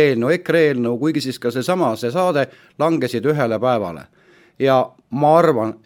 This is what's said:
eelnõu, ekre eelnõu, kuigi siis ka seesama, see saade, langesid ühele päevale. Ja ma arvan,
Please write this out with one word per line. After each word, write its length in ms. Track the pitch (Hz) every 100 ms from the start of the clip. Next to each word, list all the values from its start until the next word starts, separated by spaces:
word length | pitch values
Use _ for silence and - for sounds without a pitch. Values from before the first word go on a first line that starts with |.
| 147
eelnõu, 220 | 117 123
ekre 340 | 175 180 165 151
eelnõu, 300 | 127 120 120
kuigi 220 | 151 156
siis 180 | 127 123
ka 120 | 120
seesama, 440 | 123 123 185 143 110
see 160 | 120
saade, 360 | 156 180 143 127 - _ -
langesid 460 | 156 160 123 120 135
ühele 340 | 151 120 107
päevale. 480 | 127 117 92 80 67 _ _ _ _ -
Ja 300 | 131 131 - _ -
ma 280 | 127 147 165
arvan, 400 | 165 123 110 -